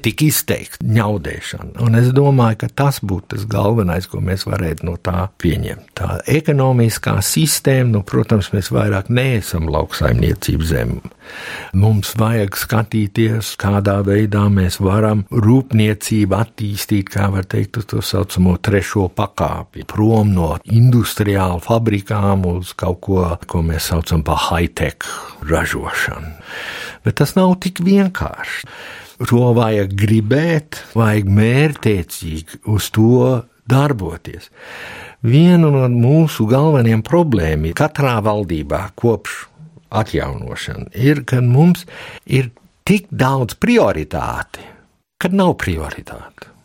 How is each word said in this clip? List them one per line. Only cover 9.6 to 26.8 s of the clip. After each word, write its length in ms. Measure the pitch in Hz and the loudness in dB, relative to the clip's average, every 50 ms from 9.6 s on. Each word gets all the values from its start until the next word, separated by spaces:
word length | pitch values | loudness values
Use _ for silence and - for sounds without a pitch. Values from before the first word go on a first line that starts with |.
| 80 80 | -2 -2
lauksaimniecības 1000 | 73 76 76 - - - - 65 58 58 - - - - - - - 78 80 80 82 | -2 -2 -2 -4 -4 -2 0 0 2 2 2 0 0 -2 -2 -4 -2 -2 0 0 -2
zeme. 420 | 62 57 60 62 60 - - - _ - - - - - - - - - - | -2 -2 -4 -6 -8 -10 -14 -20 _ -20 -20 -18 -16 -14 -14 -14 -14 -12 -4
Mums 420 | - 92 101 110 110 104 104 - - | 0 2 4 4 4 2 0 -4 -2
vajag 420 | 110 110 110 117 113 104 98 - | -2 0 0 0 0 -2 -2 -4
skatīties, 960 | - - - - 110 113 - - 110 107 101 - - 113 110 110 107 107 - - | -6 -6 -2 -2 -2 -2 0 -2 -2 -2 0 0 0 2 2 2 -2 -4 -6 -8
kādā 420 | - - 98 101 101 101 101 98 101 | -4 -2 0 2 2 2 2 0 0
veidā 460 | 101 101 101 104 110 107 101 104 101 | 2 2 2 2 2 2 2 2 2
mēs 320 | 104 101 98 92 90 - - | 4 4 2 2 0 0 0
varam 460 | 98 92 95 107 110 107 107 104 98 | 0 2 2 2 2 2 2 0 -2
rūpniecību 1080 | - - 120 107 107 120 135 127 - - 110 107 107 107 101 - - 113 107 104 95 95 | -2 -2 2 4 4 4 4 2 2 0 2 2 2 0 -2 -2 -2 0 0 2 2 2
attīstīt, 760 | 95 113 - - - 110 104 101 98 - - 107 101 98 - | 0 -2 -2 -4 -8 -8 -6 -6 -6 -4 -2 -2 -2 -2 -2
kā 180 | - 104 101 98 | -2 -2 0 0
var 160 | 98 98 95 | 0 -2 -4
teikt, 340 | - - 107 107 101 - 117 | -4 -4 -4 -4 -4 -4 -8
uz 80 | 104 - | -8 -6
to 120 | - 107 101 | -6 -6 -4
saucamo 540 | - - 98 95 - - 90 90 92 90 | -2 -2 -2 -2 -2 0 2 2 2 2
trešo 520 | 90 - - 98 101 95 - - 107 95 87 | 0 0 0 0 0 0 0 -2 -2 -2 -2
pakāpi. 760 | - - 101 - - - 90 - 78 85 - - - - - | -2 -4 -6 -4 -4 -4 -4 -4 -4 -6 -10 -14 -14 -16 -14
Prom 460 | - - - 107 110 113 110 104 104 98 | -8 -2 0 2 2 4 4 4 2 2
no 200 | 90 85 78 73 - - | 2 0 0 -2 -6 -4
industriālu 1000 | - 101 113 120 127 123 120 101 - - - 107 104 101 98 95 92 87 85 - | 0 4 4 6 6 4 4 2 0 -2 -2 0 0 0 0 0 -2 -2 -4 -2
fabrikām 840 | - 117 113 113 110 104 101 98 - 107 101 101 98 98 95 92 | -2 0 0 0 0 -2 -2 -2 -4 -4 -2 0 0 2 2 0
uz 260 | 90 87 92 90 - - | -2 -2 -4 -6 -10 -10
kaut 300 | - - 85 90 - - | -6 -4 -4 -4 -4 -4
ko, 220 | - 95 92 90 85 85 82 | -2 0 0 0 0 -2 -6
ko 220 | - - - 87 82 | -8 -6 -4 -2 -2
mēs 280 | 82 82 82 - - | 0 -2 -2 -4 -2
saucam 320 | 90 82 82 - 87 80 73 | -2 -2 -2 0 -2 -2 0
par 220 | - 80 - - | 0 -2 -2 -2
high-tech 640 | - - 82 87 82 - - 85 76 - - - - - - - - - - | -2 -2 -2 -2 -2 -2 -4 -6 -6 -6 -8 -12 -12 -12 -14 -14 -16 -16 -12
ražošanu. 960 | - 73 80 78 - - - - - - - - - - - - 78 80 78 - - - - - - - - - | -4 -2 -2 -2 -2 -2 -6 -6 -8 -8 -6 -4 -4 -4 -6 -8 -12 -14 -16 -18 -18 -18 -16 -14 -12 -12 -12 -12